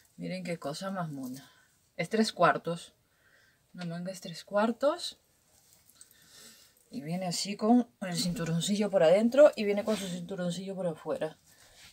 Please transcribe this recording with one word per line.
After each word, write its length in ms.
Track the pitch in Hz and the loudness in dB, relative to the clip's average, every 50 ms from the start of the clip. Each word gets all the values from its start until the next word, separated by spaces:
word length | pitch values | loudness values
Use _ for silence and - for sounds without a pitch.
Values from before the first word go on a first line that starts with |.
| _ _ _ | _ _ _
miren 260 | - 170 165 180 185 180 | -12 -10 -8 -8 -8 -8
qué 160 | 175 170 170 | -8 -8 -8
cosa 320 | - 139 160 - 190 196 | -8 -10 -8 -8 -8 -8
más 180 | 196 185 170 156 | -6 -6 -6 -8
mona. 420 | 143 139 131 123 127 139 - - _ _ _ _ _ _ _ _ _ | -8 -10 -10 -10 -12 -12 -16 -20 _ _ _ _ _ _ _ _ _
Es 120 | - 175 - | -8 -6 -2
tres 220 | - 214 220 214 | 0 0 0 0
cuartos. 600 | - - 175 156 139 - - 165 170 170 - - _ _ _ _ _ _ _ _ _ _ _ _ _ _ _ _ - | 2 4 4 4 4 2 -4 -8 -8 -8 -10 -16 _ _ _ _ _ _ _ _ _ _ _ _ _ _ _ _ -16
La 120 | 175 180 | -12 -10
manga 260 | 170 165 175 180 190 | -10 -8 -8 -8 -10
es 100 | 190 - | -10 -10
tres 220 | - - 165 - - | -12 -14 -14 -14 -10
cuartos. 760 | - 196 202 214 226 226 - - 285 330 349 - - - _ _ _ _ _ _ _ _ _ _ _ _ _ _ _ _ _ - - _ _ _ _ - - - - - - - _ _ _ _ _ | -2 2 2 2 2 0 2 2 2 2 0 -4 -10 -12 _ _ _ _ _ _ _ _ _ _ _ _ _ _ _ _ _ -20 -20 _ _ _ _ -20 -20 -20 -20 -20 -20 -20 _ _ _ _ _
Y 100 | - - | -12 -10
viene 240 | 143 156 170 185 190 | -8 -6 -6 -4 -4
así 320 | 175 170 - - 190 202 | -4 -4 -4 -4 -6 -4
con 300 | - 220 214 247 247 240 - _ _ | 0 4 6 6 6 4 2 _ _
el 140 | 202 185 175 | -10 -6 -4
cinturoncillo 760 | 165 165 180 170 170 170 160 165 170 160 180 208 202 214 202 | -2 -2 -2 -2 -4 -2 -2 -2 -2 0 0 0 0 0 2
por 100 | 185 190 | 4 4
adentro 500 | 165 156 175 202 226 233 233 269 302 294 - | 6 6 6 6 4 4 8 8 8 8 8
y 80 | - 214 | 4 0
viene 200 | 202 202 208 202 | 0 0 0 0
con 140 | 214 214 | -2 -2
su 80 | 190 196 | -2 -4
cinturoncillo 680 | 185 175 175 175 175 196 180 180 175 170 180 190 196 190 | -6 -8 -10 -8 -8 -6 -4 -4 -4 -4 -6 -8 -8 -8
por 100 | 180 180 | -6 -4
afuera. 540 | 175 156 - - 160 139 131 156 156 - - _ _ _ _ _ _ _ - - - | -6 -6 -6 -6 -6 -4 -4 -4 -6 -8 -12 _ _ _ _ _ _ _ -20 -20 -20